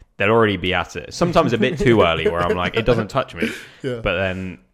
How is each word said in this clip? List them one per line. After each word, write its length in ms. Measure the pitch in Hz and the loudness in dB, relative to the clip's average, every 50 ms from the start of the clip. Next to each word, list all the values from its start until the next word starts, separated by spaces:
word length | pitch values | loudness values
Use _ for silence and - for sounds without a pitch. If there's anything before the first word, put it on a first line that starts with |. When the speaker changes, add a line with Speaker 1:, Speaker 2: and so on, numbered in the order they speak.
| - _ _ | -20 _ _
Speaker 1:
they'll 140 | - 98 104 | -2 2 4
already 260 | 113 117 113 104 98 | 4 4 4 4 2
be 160 | 87 85 90 | 0 -2 -2
at 240 | 90 90 82 - - | -2 -2 -2 -4 -8
it. 160 | - - - | -12 -12 -10
Sometimes 400 | - - 175 - 107 170 156 120 | -4 -2 0 2 2 2 2 2
a 60 | 120 107 | 2 0
bit 200 | - 127 165 131 | 0 0 0 0
too 220 | - - 117 104 | 2 4 6 6
early 260 | 90 85 82 82 80 82 | 4 4 2 2 0 0
where 100 | 85 85 | 0 0
I'm 160 | 87 87 87 | 0 0 0
like, 180 | 90 87 95 - | 0 -2 -2 -2
"It 120 | 113 110 | -2 0
doesn't 220 | 123 120 113 107 95 | 0 0 0 -2 -2
touch 260 | - 135 127 - - | -4 -4 -4 -4 -6
me." 160 | 85 - - - - - | -6 -6 -6 -6 -10 -16
Speaker 2:
<laughs> 160 | - - - | -20 -16 -10
Yeah. 140 | - 131 123 117 | -8 -8 -6 -4
Speaker 1:
But 120 | 113 101 87 | -2 -2 -2
then 460 | 90 98 92 92 92 92 92 87 - _ _ | 0 -2 -2 -4 -6 -8 -10 -12 -14 _ _